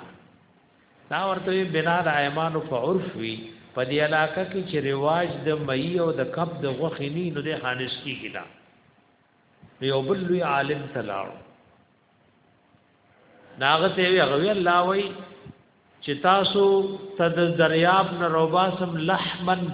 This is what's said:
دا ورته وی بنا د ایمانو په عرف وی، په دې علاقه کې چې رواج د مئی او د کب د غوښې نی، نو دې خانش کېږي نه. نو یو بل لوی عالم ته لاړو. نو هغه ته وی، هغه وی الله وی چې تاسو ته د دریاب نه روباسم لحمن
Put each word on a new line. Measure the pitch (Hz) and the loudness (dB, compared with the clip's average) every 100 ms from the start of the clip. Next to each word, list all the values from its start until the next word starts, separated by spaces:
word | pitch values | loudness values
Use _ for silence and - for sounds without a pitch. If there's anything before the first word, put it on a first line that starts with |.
| - - - _ _ _ _ _ _ _ - | -14 -20 -20 _ _ _ _ _ _ _ -6
دا | 151 196 | -4 -2
ورته | 185 185 | -2 0
وی | 185 | 0
بنا | 185 156 165 175 | 0 0 2 2
د | 170 | 2
ایمانو | 147 143 151 165 156 - | 2 0 0 -2 -2 -4
په | 123 | -2
عرف | 135 185 - 110 | 0 0 -2 -6
وی، | 113 110 - - - 127 | -6 -8 -12 -18 -10 -6
په | 131 | -2
دې | 143 151 | 0 2
علاقه | 156 156 170 185 | 2 2 -2 -4
کې | 190 180 | -6 -4
چې | 151 139 | -2 -2
رواج | 139 147 165 175 143 143 | 0 0 0 0 -2 -2
د | 151 143 | -2 -2
مئی | 131 165 175 | -2 0 0
او | 165 | 0
د | 135 127 - | 0 -2 -2
کب | 170 147 | -4 -4
د | 139 127 | -4 -2
غوښې | 160 - 143 160 | -4 -4 -6 -4
نی، | 175 | -4
نو | 147 | -4
دې | 151 151 | -6 -6
خانش | 127 127 123 - | -4 -4 -6 -8
کېږي | - 131 110 | -10 -10 -10
نه. | 95 85 - _ _ _ _ _ _ _ _ _ _ - _ | -12 -14 -20 _ _ _ _ _ _ _ _ _ _ -20 _
نو | 135 | -2
یو | 135 | 0
بل | 131 131 180 | 0 -2 0
لوی | 175 | 0
عالم | 156 139 139 147 143 | 2 0 0 -4 -6
ته | 131 | -8
لاړو. | 104 98 95 - - _ _ _ _ _ _ _ _ _ _ _ _ _ _ _ _ _ _ - - - | -6 -6 -8 -12 -20 _ _ _ _ _ _ _ _ _ _ _ _ _ _ _ _ _ _ -20 -20 -2
نو | 135 | 2
هغه | 160 185 | 4 4
ته | 185 180 | 2 4
وی، | 185 | 4
هغه | 139 143 | 4 4
وی | 196 | 2
الله | 202 175 175 180 | 2 4 4 4
وی | 196 196 185 - - - - _ _ _ _ | 0 -2 -8 -16 -18 -20 -20 _ _ _ _
چې | - 143 | -8 0
تاسو | 180 196 185 202 196 196 196 - - - | 4 4 4 4 4 4 2 -4 -10 0
ته | 170 170 | 0 2
د | 170 170 | 2 4
دریاب | 160 160 175 190 185 175 | 2 4 4 4 2 0
نه | 170 | 0
روباسم | 160 160 180 190 185 180 165 165 | 2 2 4 2 0 -4 -2 0
لحمن | 190 - - 180 185 170 | 0 -2 -4 -2 0 -2